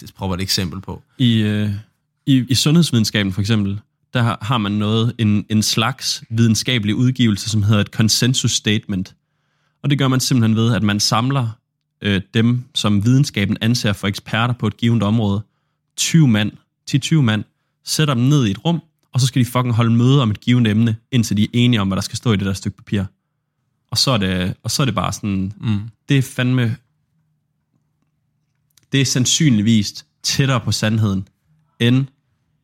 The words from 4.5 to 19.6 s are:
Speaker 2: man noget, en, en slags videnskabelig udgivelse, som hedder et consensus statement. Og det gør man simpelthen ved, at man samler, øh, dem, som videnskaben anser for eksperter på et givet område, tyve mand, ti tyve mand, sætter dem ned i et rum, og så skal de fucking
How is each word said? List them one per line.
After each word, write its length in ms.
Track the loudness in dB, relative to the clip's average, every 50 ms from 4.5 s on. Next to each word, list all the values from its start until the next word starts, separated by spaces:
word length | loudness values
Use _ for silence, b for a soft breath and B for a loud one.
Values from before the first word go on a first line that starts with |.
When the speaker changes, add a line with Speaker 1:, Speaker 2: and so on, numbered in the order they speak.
| -2 -2
Speaker 2:
man 140 | 0 -2
noget, 420 | -2 -2 -2 0 0 0 0 -2 -2 0
en, 280 | 0 0 0 0 0 0
en 140 | 0 0
slags 600 | 0 0 0 0 -2 -2 -4 -6 -8 -8 -8 -8 -10 -4
videnskabelig 640 | 0 2 2 2 2 0 0 -2 -2 -2 0 -2 0
udgivelse, 560 | 0 0 0 2 2 2 0 0 -2 -4 -4
som 120 | -2 0
hedder 180 | 2 2 2 2
et 60 | 0
consensus 680 | -2 -2 -2 0 0 0 0 0 0 0 0 -2 -2
statement. 600 | -2 -2 -2 -2 -2 -2 -2 -4 -6 -6 -6 -8 -12 _ _ _ _ _ _ _ _ _ _ _ _ _
Og 80 | -4 -2
det 80 | 0 0
gør 100 | 2 0
man 120 | 0 0
simpelthen 360 | 0 0 0 2 2 2 2
ved, 180 | 2 2 0 0
at 80 | 0
man 180 | 0 0 0 -2
samler, 480 | -2 0 0 0 0 -2 -2 -2 -4 -4 -6 -12 _ _ _ _ _ _ _ _
øh, 220 | -2 -2 0 -2 -2 -2 0
dem, 300 | 0 2 2 0 -2 -4 -8 -6
som 300 | -4 -2 0 0 2 2
videnskaben 520 | 4 4 4 2 0 0 -2 -2 -2 -2 -2
anser 320 | 0 -2 0 0 0 -2
for 140 | -2 -2 -4 -4
eksperter 460 | -6 -6 -6 -4 -2 -2 -2 -2 -2
på 120 | -4 -4
et 100 | -4 -4
givet 260 | -2 0 0 2 2
område, 420 | 2 0 0 0 0 0 -2 -2 -4 _ _ _ _ _ _ _ _ _ _
tyve 320 | -8 -2 2 4 4 4 4
mand, 240 | 4 2 0 -2 -6 -10 _ _ _ _ _
ti 120 | -4 -2 -2
tyve 240 | 0 0 0 2
mand, 220 | 2 2 0 -2 -4 -8 _ _ _ _ _ _ _
sætter 300 | -6 -2 -2 0 0 0
dem 80 | 2 2
ned 220 | 2 4 2 2
i 40 | 0
et 140 | -2 -2 -2
rum, 180 | -2 -2 -2 -4 _ _ _ _ _
og 80 | -2 0
så 60 | 0
skal 180 | 0 2 0 0
de 60 | 0
fucking 240 | 0 -2